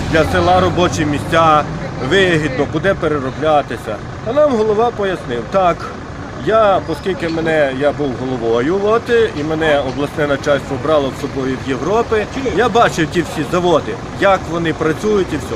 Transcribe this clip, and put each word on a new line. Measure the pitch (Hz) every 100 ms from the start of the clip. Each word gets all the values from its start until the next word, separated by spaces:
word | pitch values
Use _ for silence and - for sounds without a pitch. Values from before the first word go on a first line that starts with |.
| -
для | 160 147
села | 185 175 185
робочі | 180 156 175 - 151
місця, | 147 - 165 160 151 143 - 135 - 131
вигідно, | 190 185 165 151 135 139
буде | 160 190
перероблятися. | 190 160 151 131 123 156 147 131 117 - 101 - - 214
А |
нам | 269 302
голова | 233 220 208 240
пояснив: | 233 196 175 - 120 113
Так, | 196 185 - - - - - - - 131
я, | 220 208 180 147
оскільки | 156 196 185 165
мене, | 160 165 156 139 131
я | 143
був | 131 143 113
головою, | 131 127 113 117 135 196
от, | 202 226 226 233 220 147
і |
мене | 151 156 160 143
обласне | 131 127 143 - 147
начальство | 139 151 139 120 135
брало | 139 156 135 -
з |
собою | 135 123 131 131 113
з |
Європи, | 135 147 220 226 220 202 262 262 175
я | 240
бачив | 208 196 151 151
ті | 175
всі | 160 - 269
заводи, | 180 175 151 107 110 - -
як | 190 190 -
вони | 165 165
працюють | 151 160 156 214 208 180
і | 147
все. | -